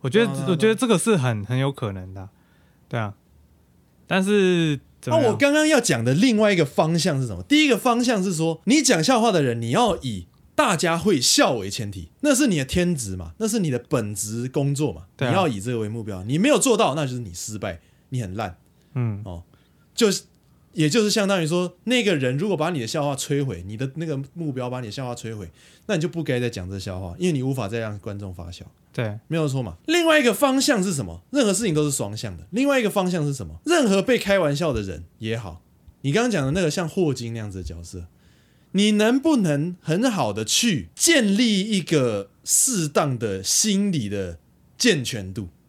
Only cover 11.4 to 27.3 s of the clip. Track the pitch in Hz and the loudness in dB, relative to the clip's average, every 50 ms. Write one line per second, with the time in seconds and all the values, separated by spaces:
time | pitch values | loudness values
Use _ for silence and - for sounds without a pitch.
11.4 | 285 202 143 113 95 98 101 - 113 101 98 92 82 - _ _ - 294 277 233 | 4 2 2 -2 -4 -6 -6 -8 -8 -8 -8 -12 -14 -14 _ _ 0 2 2 4
12.4 | 302 262 185 151 135 131 - 180 175 175 175 143 120 101 92 92 85 82 85 _ | 4 2 2 0 -2 0 0 0 0 0 0 -2 -4 -6 -8 -8 -10 -12 -8 _
13.4 | 214 220 208 240 185 156 123 120 - _ 156 131 110 104 104 101 - 104 110 117 | -4 -2 0 0 0 0 -2 -2 -2 _ -2 -2 0 -2 -4 -6 -6 -6 -6 -6
14.4 | 120 127 - 151 139 143 143 131 151 131 92 80 - - _ - 139 123 - 190 | -6 -4 -2 -2 0 0 0 0 -2 -2 -4 -6 -14 -20 _ -4 -2 0 2 2
15.4 | 185 156 120 98 98 120 123 117 110 104 110 117 110 107 101 92 90 107 135 160 | 2 2 0 -4 -4 -4 -4 -2 -2 -4 -6 -8 -8 -8 -8 -8 -6 -2 0 2
16.4 | 202 285 294 202 190 269 226 196 220 165 131 160 151 131 127 123 120 95 85 82 | 4 4 4 4 4 2 2 2 2 2 2 -2 -4 -4 -4 -8 -8 -10 -12 -12
17.4 | - - 107 104 104 101 85 82 _ _ _ _ _ _ 131 127 117 92 90 107 | -12 -10 -10 -8 -6 -8 -8 -10 _ _ _ _ _ _ -8 -6 -6 -6 -6 -6
18.4 | 110 92 82 _ _ _ _ _ _ _ _ 131 120 117 104 101 107 104 90 87 | -6 -6 -8 _ _ _ _ _ _ _ _ -4 -4 -4 -4 -6 -10 -12 -12 -14
19.4 | 90 _ - _ _ _ _ _ _ _ _ - 240 208 185 - - _ _ _ | -16 _ -20 _ _ _ _ _ _ _ _ 0 2 2 2 -2 -6 _ _ _
20.4 | _ _ _ _ _ _ _ 190 156 151 143 240 208 208 185 220 202 196 202 185 | _ _ _ _ _ _ _ 0 0 2 2 2 2 2 0 0 0 2 2 0
21.4 | 165 147 170 175 180 175 175 _ _ 220 254 247 233 202 180 147 131 123 127 143 | 0 0 0 -2 -2 -4 -6 _ _ 0 0 2 2 2 0 2 0 0 0 0
22.4 | 180 214 190 147 151 170 185 143 113 110 - 160 143 143 139 127 - - 147 143 | -2 -2 -2 -2 -2 -2 -2 -4 -6 -4 -4 -2 -2 -2 -2 -4 -4 -2 -2 -2
23.4 | 143 131 98 85 90 95 107 110 127 139 135 156 170 160 147 139 139 135 _ 170 | -2 -2 -6 -8 -10 -12 -8 -6 -6 -6 -6 -8 -6 -6 -6 -6 -8 -10 _ -8
24.4 | 170 151 131 127 123 123 127 127 127 107 98 - 135 123 120 120 - 113 113 107 | -8 -6 -6 -6 -6 -6 -6 -8 -8 -8 -8 -8 -8 -8 -8 -8 -8 -10 -10 -10
25.4 | 95 80 _ _ - - - _ _ - 214 175 151 175 - 170 156 - 131 123 | -12 -14 _ _ -20 -20 -20 _ _ -4 -2 -2 -2 -2 -4 -6 -4 -2 -2 0
26.4 | 123 120 117 101 90 90 98 98 90 104 92 92 95 87 87 - 180 185 | 0 -2 -4 -6 -8 -8 -8 -8 -8 -8 -8 -8 -8 -10 -8 -2 -2 0